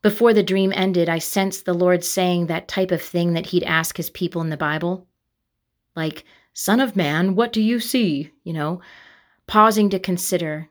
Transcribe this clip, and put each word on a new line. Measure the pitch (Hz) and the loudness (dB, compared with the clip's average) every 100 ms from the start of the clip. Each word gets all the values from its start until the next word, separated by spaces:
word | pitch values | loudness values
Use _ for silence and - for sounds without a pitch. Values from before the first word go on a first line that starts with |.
Before | 208 202 233 | 0 4 4
the | 214 | 4
dream | 180 190 190 | 2 2 0
ended, | 190 190 180 170 | 2 0 2 2
I | 165 | 0
sensed | - 202 196 185 | -2 -2 -2 -4
the | - | -4
Lord | 175 180 175 | 2 2 2
saying | 170 - 180 175 165 | 0 -2 0 0 0
that | 165 - | -4 -6
type | - 185 | -4 -2
of | 175 | -2
thing | - 175 175 | -2 -2 0
that | 170 170 | 0 0
he'd | 180 | -2
ask | 165 160 165 - | 2 0 0 -6
his | 160 | -10
people | - 175 175 | -6 -6 -4
in | 160 | -6
the | 151 | -4
Bible, | 151 156 170 185 - _ _ _ _ _ _ _ _ - | -2 -2 -4 -6 -10 _ _ _ _ _ _ _ _ -6
like, | 160 - - _ _ | -6 -6 -20 _ _
"Son | - - 226 | -8 0 0
of | 262 | 2
man, | 196 156 151 190 | 0 0 0 0
what | 190 233 | 0 0
do | 226 | 0
you | 220 240 | 0 0
see?" | 226 254 208 143 - _ | -2 0 0 -2 -6 _
You | - | -10
know, | 160 151 180 - - - _ _ _ - | -6 -4 -6 -10 -20 -20 _ _ _ -2
pausing | 214 220 214 208 | 4 6 6 2
to | 185 | 0
consider | 190 180 - 180 165 151 156 | -2 -4 -2 -2 -2 -6 -10